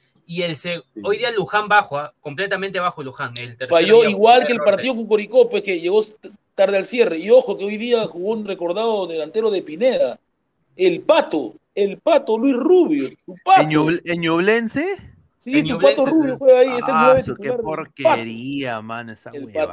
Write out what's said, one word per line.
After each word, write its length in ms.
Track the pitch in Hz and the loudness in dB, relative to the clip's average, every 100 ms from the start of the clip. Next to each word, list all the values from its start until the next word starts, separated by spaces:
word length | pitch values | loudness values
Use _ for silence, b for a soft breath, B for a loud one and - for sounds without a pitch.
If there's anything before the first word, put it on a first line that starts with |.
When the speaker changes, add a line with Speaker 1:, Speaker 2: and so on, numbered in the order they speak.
| _ _ - | _ _ -12
Speaker 1:
Y 140 | 170 | -8
el 140 | 175 143 | -6 -6
se-, 260 | 175 170 - 107 | -8 -10 -12 -8
Speaker 2:
Sí. 60 | |
Speaker 1:
hoy 140 | 190 214 | -4 -2
día 100 | 233 | -2
Luján 360 | 220 170 208 208 | -4 -2 -2 2
bajo, 300 | 208 - 143 | 2 2 -4
¿ah? 120 | 151 _ | -10 _
Completamente 580 | 151 143 196 190 196 180 | -12 -8 -6 -4 -6 -4
bajo 240 | 180 160 | -6 -6
Luján. 300 | 135 127 131 123 | -12 -10 -12 -12
El 200 | 120 117 | -14 -10
tercero 180 | 131 170 | 0 2
Speaker 3:
Falló 280 | 185 226 | 6 6
Speaker 1:
ya 60 | 220 | 4
Speaker 3:
igual 300 | 196 220 247 | 4 6 6
Speaker 1:
fue 80 | - | 4
Speaker 3:
que 60 | |
el 40 | 226 | 0
Speaker 1:
error 80 | 202 | 0
de 60 | |
Speaker 3:
partido 240 | 196 247 226 | 0 0 -4
con 100 | 208 | -2
Curicó, 440 | 208 208 247 233 | -2 2 2 2
pues 120 | 202 | 0
que 180 | 202 175 | -4 -4
llegó 240 | 170 208 | 0 0
t-, 280 | 214 _ 185 - _ - | -2 _ -20 -20 _ 0
tarde 220 | 190 196 | 0 0
al 80 | 190 | -2
cierre. 340 | 240 196 160 | 0 0 0
Y 100 | 190 | 4
ojo 260 | 254 254 170 | 4 4 -4
que 80 | 202 | -6
hoy 120 | 208 | -6
día 300 | 240 226 196 | -2 -2 -2
jugó 240 | 175 190 | -6 -6
un 140 | 220 202 | -6 -6
recordado 600 | 190 175 185 233 208 175 | -6 -4 -4 -2 -2 -4
delantero 460 | 160 151 214 226 | -6 -6 -2 -2
de 100 | 190 | -2
Pineda, 560 | - 156 254 185 131 110 _ _ _ _ _ - | -6 -2 0 0 -2 -4 _ _ _ _ _ 0
el 260 | 185 170 | 0 2
Pato, 520 | - 220 - 160 110 - _ - | 2 2 2 -4 -6 -12 _ -4
el 220 | 202 175 | -4 -2
Pato, 400 | 302 302 254 220 | 0 0 0 0
Luis 160 | 269 247 | 0 0
Rubio, 540 | 302 359 320 294 - - - | 4 4 4 0 -4 -12 -20
tu 100 | 185 | -6
Pato. 180 | - 381 | 2 4
Speaker 4:
¿En 80 | 156 | 4
Ñuble-, 320 | 151 156 165 165 | 2 0 -2 -4
en 160 | 170 | -4
Ñublense? 720 | 165 165 190 226 226 269 359 381 - _ _ _ | -2 0 2 0 0 -4 -6 -8 -14 _ _ _
Speaker 3:
Sí, 220 | 240 285 | -4 -2
Speaker 1:
En 80 | - | 0
Speaker 3:
tu 80 | 254 | 2
Speaker 1:
Ñublense. 200 | 277 294 | 4 4
Speaker 3:
Pato 120 | 277 | 2
Rubio 280 | 320 269 247 | 2 0 2
juega 200 | 269 254 | 6 6
ahí, 100 | 262 | 6
es 40 | 247 | 0
el 60 | - | -2
Speaker 4:
Ah, 160 | 160 156 | 2 4
Speaker 3:
nueve 160 | 262 | 4
Speaker 4:
su, 140 | - 123 | 0 -8
qué 60 | |
Speaker 3:
titular 140 | - 240 | -6 -6
del 60 | |
Pato. 120 | 156 156 | -6 -8
Speaker 4:
porquería, 1040 | 151 - 320 285 113 113 131 139 131 113 | -10 -2 0 0 -4 -10 -8 -6 -6 -8
mano, 300 | 110 117 117 | -8 -12 -12
esa 180 | 110 117 | -18 -18
Speaker 3:
El 140 | 139 131 | -16 -10
Speaker 4:
huevada, 220 | 156 151 | -6 -6